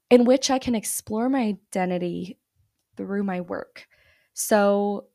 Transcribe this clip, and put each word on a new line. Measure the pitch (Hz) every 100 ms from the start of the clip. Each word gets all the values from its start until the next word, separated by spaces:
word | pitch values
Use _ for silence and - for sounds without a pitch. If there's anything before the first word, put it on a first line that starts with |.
| _
in | 247
which | 240 262 269
I | 262
can | 262
explore | 226 - - - 214 240
my | 269
identity | 220 190 _ 196 180 180 175 175 180 - _ _ _ _ _ -
through | 190 202
my | 202 180
work. | 180 - - - - _ _ _ _
So | - - 214 202 202 202 202 -